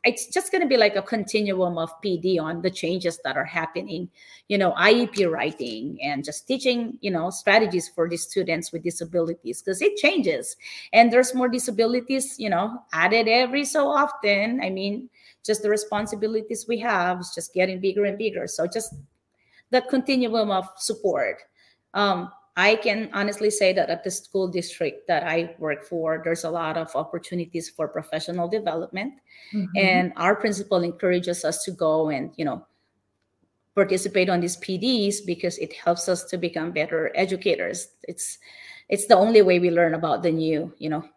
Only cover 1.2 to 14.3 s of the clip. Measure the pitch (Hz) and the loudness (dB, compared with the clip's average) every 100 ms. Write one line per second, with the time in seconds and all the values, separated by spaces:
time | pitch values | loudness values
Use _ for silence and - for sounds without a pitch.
1.2 | 196 214 208 185 180 170 165 - 208 175 | 0 0 0 0 0 0 -6 -4 -4 0
2.2 | 180 180 156 170 180 185 165 180 175 165 | 0 0 0 -2 -4 -2 -4 -2 -2 -4
3.2 | 131 135 139 175 160 - - 165 180 _ | -6 -4 -4 -4 -4 -8 -8 -8 -10 _
4.2 | - - _ 202 180 165 196 240 240 208 | -20 -20 _ 2 2 4 6 6 4 2
5.2 | 180 160 139 156 123 110 131 - 143 139 | 0 0 -4 -4 -8 -6 -8 -6 -6 -6
6.2 | 143 147 - 262 269 240 233 - 202 175 | -6 -10 -4 0 0 0 -4 -6 -4 -2
7.2 | 170 190 - 214 214 175 - - 170 170 | -4 -2 4 4 4 0 -4 -2 -2 -2
8.2 | - 196 180 160 170 165 175 170 165 175 | -4 -4 -2 -2 -4 -6 -6 -6 -4 -2
9.2 | 165 170 - - - 185 349 415 302 370 | -2 -4 -8 -8 -6 0 0 2 2 2
10.2 | 190 139 - - - - - 214 233 240 | 0 0 -4 -12 -16 -16 2 6 8 6
11.2 | 254 254 254 247 247 208 226 247 240 269 | 2 2 0 0 -2 0 2 0 0 -4
12.2 | 262 - 214 175 214 240 _ 160 180 226 | -4 -6 -2 0 -2 -6 _ 0 4 4
13.2 | 220 240 247 277 277 311 285 294 285 - | 4 4 4 0 0 0 2 2 0 0
14.2 | 208 | 0